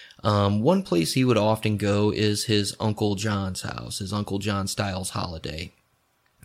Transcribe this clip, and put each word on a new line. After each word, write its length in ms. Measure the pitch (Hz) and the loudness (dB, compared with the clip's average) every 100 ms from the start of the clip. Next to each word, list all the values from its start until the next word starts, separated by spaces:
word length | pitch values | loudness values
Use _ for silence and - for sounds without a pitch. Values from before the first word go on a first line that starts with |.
| - - | -20 -4
Um, 380 | 110 104 101 104 | 2 4 4 4
one 220 | 127 190 | 4 2
place 300 | 190 170 160 | 2 0 2
he 120 | 131 127 | 2 4
would 120 | 110 | 4
often 400 | 104 110 110 104 | 4 2 0 0
go 340 | 104 101 104 | 2 2 2
is 320 | - 107 101 | 2 0 0
his 320 | - 104 101 - | 0 0 0 -2
Uncle 360 | 107 107 104 98 | -2 0 0 0
John's 480 | 107 101 95 90 | -2 -2 -4 -6
house, 340 | - - - - | -8 -10 -10 -8
his 160 | 98 | -6
Uncle 240 | 104 104 101 | -6 -4 -4
John 300 | 101 98 95 | -2 -2 -4
Stiles 420 | - 101 95 92 | -4 -4 -4 -6
Holiday. 640 | 113 92 80 71 76 85 _ _ _ _ _ _ _ | -6 -6 -8 -10 -10 -12 _ _ _ _ _ _ _